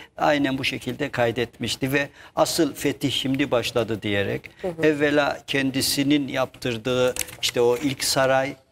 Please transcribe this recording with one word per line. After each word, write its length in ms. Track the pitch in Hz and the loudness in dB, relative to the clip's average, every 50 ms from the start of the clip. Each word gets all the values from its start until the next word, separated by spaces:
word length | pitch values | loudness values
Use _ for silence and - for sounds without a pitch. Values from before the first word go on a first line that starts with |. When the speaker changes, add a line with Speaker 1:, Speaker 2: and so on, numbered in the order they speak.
| - - _ | -12 -20 _
Speaker 1:
aynen 420 | - 165 156 151 143 139 135 131 135 | -2 2 2 2 2 2 0 -2 -2
bu 60 | 127 | -4
şekilde 440 | - 135 120 - 127 123 - 147 135 | -4 -4 -4 -6 -6 -6 -4 -6 -4
kaydetmişti 800 | - - 120 117 113 123 120 110 - - 127 107 - - - 131 135 | -2 0 0 0 0 0 -4 -4 -4 -6 -6 -6 -4 -4 -2 0 0
ve 160 | 143 143 135 - - - - - | 0 -2 -2 -6 -14 -20 -8 0
"Asıl 380 | - 160 - - - 165 139 110 | 0 0 2 2 2 0 0 0
fetih 380 | - - 147 135 - - 139 - | -2 -2 -2 -2 -2 -2 -2 -2
şimdi 380 | - - 131 135 135 143 127 | -2 -2 0 0 0 0 0
başladı." 520 | 127 120 117 - - 120 113 101 113 98 - | 0 0 0 0 0 0 0 0 -2 -4 -4
diyerek, 480 | 107 101 101 98 101 123 135 - - - - - | -2 0 0 0 -2 -4 -6 -8 -12 -14 -10 -8
Speaker 2:
Hı 60 | 185 | -8
hı. 180 | 165 160 160 | -4 2 2
Speaker 1:
evvela 520 | 156 151 143 147 147 147 147 143 143 - - - | 2 4 4 2 2 2 2 2 2 -2 -4 -6
kendisinin 840 | - - 139 135 135 123 135 117 - - 143 139 139 147 147 139 123 | -4 -2 0 0 0 0 0 0 0 0 0 2 2 2 2 2 0
yaptırdığı 880 | 135 131 131 123 - - - 131 120 113 110 127 123 127 123 127 123 - - - - - - | -2 -2 -2 -4 -4 -6 -4 -4 -4 -4 -2 -2 0 2 2 2 0 -2 -4 -6 -6 -6 -4
işte 180 | - - 127 | -2 2 4
o 160 | 120 120 123 | 4 4 4
ilk 280 | 120 - 139 131 - - | 2 0 -2 -2 -2 -2
saray 500 | - - 143 135 131 135 131 135 139 143 - _ _ | 0 2 2 4 4 4 2 0 -2 -6 -10 _ _